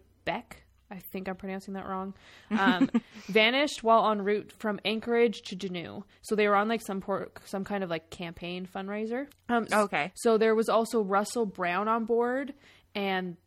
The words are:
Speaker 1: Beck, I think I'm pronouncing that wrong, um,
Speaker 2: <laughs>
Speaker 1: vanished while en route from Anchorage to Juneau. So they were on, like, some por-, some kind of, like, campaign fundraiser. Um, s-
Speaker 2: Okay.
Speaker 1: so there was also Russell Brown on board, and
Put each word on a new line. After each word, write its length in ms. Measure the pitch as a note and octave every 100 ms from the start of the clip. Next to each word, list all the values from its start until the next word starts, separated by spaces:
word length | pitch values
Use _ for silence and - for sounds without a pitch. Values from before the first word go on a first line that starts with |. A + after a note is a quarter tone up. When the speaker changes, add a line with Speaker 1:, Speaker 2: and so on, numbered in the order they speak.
| - _ -
Speaker 1:
Beck, 380 | G3 - - _ _ _
I 80 | F#3+ -
think 160 | G3 F#3+
I'm 80 | F#3
pronouncing 380 | F#3+ F#3+ G3
that 140 | G3 G3
wrong, 260 | F#3+ F#3+ - - - -
um, 380 | G#3 F#3+ F#3 C4 A#3 -
Speaker 2:
<laughs> 180 | - -
Speaker 1:
vanished 560 | G3+ A3 C4 D4 -
while 260 | A3+ A3+ G3+
en 100 | G#3+
route 300 | G3 G#3 -
from 280 | - A3 G3 -
Anchorage 560 | A3 A#3 A#3 A#3+ -
to 120 | - F#3
Juneau. 500 | G3 F3+ D#3 G2+ - _
So 140 | - G#3+
they 120 | G#3
were 80 | G3+
on, 120 | G#3
like, 140 | A3+ -
some 160 | G3
por-, 300 | F#3+ F#3+ - - -
some 180 | G3
kind 200 | G3 G3+
of, 60 | F#3
like, 200 | E3 -
campaign 560 | - E3+ F3 F3 F3+ F#3
fundraiser. 600 | G3 F#3+ G#3 A3 A#3+ C#4+ - -
Um, 140 | A#3+
s- 100 | G#3+
Speaker 2:
Okay. 380 | G#3 G3+ D#3+ D#3 -
Speaker 1:
so 220 | A#3+ A3
there 160 | A3 A3
was 140 | A3
also 320 | G#3 A3+ A#3
Russell 440 | G3 G3 G#3 A#3+ G#3+
Brown 400 | F#3 F3 F3+ G#3+
on 180 | A#3 A3
board, 480 | A#3 A#3+ B3+ C#4 - - - _
and 440 | G#3 G3 F#3 F#3 E3+